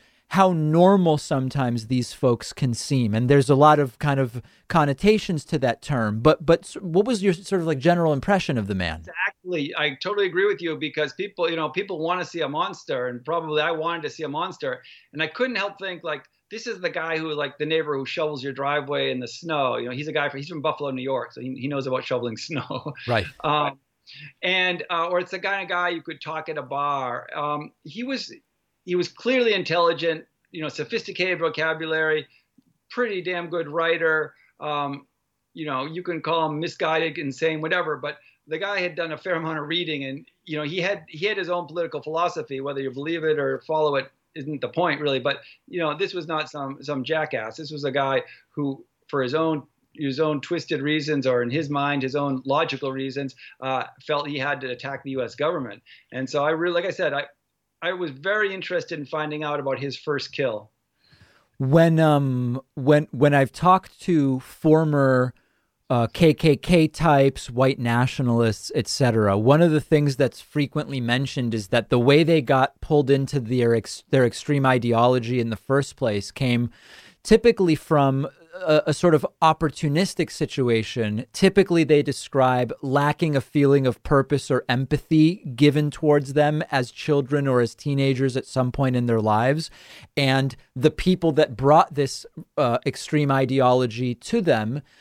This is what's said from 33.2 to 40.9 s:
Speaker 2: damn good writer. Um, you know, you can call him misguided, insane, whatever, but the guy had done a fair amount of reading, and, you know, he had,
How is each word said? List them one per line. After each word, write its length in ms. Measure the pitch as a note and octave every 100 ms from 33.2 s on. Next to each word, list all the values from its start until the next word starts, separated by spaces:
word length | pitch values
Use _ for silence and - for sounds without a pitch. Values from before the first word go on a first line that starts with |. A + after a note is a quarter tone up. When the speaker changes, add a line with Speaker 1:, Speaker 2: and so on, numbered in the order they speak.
Speaker 2:
damn 280 | E3+ F3 E3+
good 180 | E3+ D3
writer. 640 | D#3 E3 E3 D#3+ D#3 D3 _ _ _
Um, 460 | D3+ D3 C#3+ C#3 - _ _ _ _
you 140 | - D3+
know, 180 | C3 C#3+
you 160 | E3
can 200 | F3+ E3
call 260 | D#3 E3 D#3
him 100 | D3+
misguided, 600 | D#3+ - E3 D#3+ D#3+ D3
insane, 420 | C#3+ C3 D#3+ D#3
whatever, 360 | D#3+ F3+ D#3+ C#3
but 200 | D3 - _ _ -
the 100 | D#3
guy 220 | G3 G3+
had 160 | F3+ D#3+
done 160 | E3
a 60 | D3+
fair 180 | F#3+ E3
amount 240 | D#3+ D#3+
of 80 | D3
reading, 380 | E3+ D#3+ D3 C3+
and, 200 | C3+ - _ -
you 120 | D3+
know, 60 |
he 160 | D3 F#3
had, 240 | F3